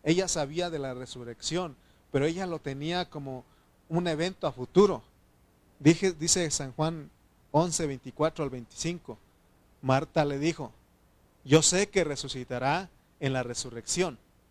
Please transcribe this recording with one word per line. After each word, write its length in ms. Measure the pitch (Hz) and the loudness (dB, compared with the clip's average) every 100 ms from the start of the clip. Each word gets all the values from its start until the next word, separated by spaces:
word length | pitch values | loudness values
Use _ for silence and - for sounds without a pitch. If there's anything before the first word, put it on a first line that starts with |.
ella 240 | 147 175 180 | 0 2 2
sabía 440 | 170 139 160 175 | -2 -2 -4 -4
de 80 | 156 | -4
la 160 | 135 127 | -6 -8
resurrección, 800 | 127 123 120 117 - 165 175 127 _ _ _ | -12 -12 -14 -10 -4 -4 -4 -10 _ _ _
pero 140 | 135 156 | 0 2
ella 220 | 175 185 | 0 -4
lo 120 | 160 | -6
tenía 500 | 143 135 156 180 175 | -6 -6 -4 -4 -4
como 340 | 151 139 127 - _ _ _ _ | -10 -10 -12 -14 _ _ _ _
un 180 | 165 180 | 0 0
evento 400 | 151 180 190 156 | 0 -2 -2 -6
a 40 | |
futuro. 520 | 127 123 180 202 131 - _ _ _ _ _ _ _ | -4 2 6 6 4 -8 _ _ _ _ _ _ _
Dije, 360 | 143 165 190 | 4 6 2
dice 360 | 156 170 185 160 | -2 0 0 0
San 220 | - 135 | -2 -6
Juan 400 | 135 160 165 143 _ _ _ _ | -2 -2 -2 -12 _ _ _ _
once, 340 | 147 175 160 151 | 2 2 0 -2
veinticuatro 580 | 131 131 - 156 - | -4 -10 -2 -2 0
al 60 | 139 | -6
veinticinco, 720 | 127 117 - 165 175 - 110 _ _ _ _ _ _ | -6 -14 -8 -6 -6 -12 -18 _ _ _ _ _ _
Marta 420 | 131 131 160 165 143 | 2 2 2 0 0
le 140 | 139 | 0
dijo, 320 | 160 160 123 - _ _ _ _ _ _ 127 | -2 -2 -10 -14 _ _ _ _ _ _ 4
"Yo 160 | 156 | 6
sé 280 | - 185 208 | 6 2 2
que 140 | 190 | 2
resucitará 880 | 156 139 135 131 123 123 131 170 180 _ _ _ | 0 -2 -6 -8 -6 -2 0 -2 -4 _ _ _
en 120 | 139 | -2
la 100 | 131 | -2
resurrección, 720 | 120 120 127 117 - 170 180 120 _ _ _ | -2 -6 -8 -10 -6 -2 -2 -4 _ _ _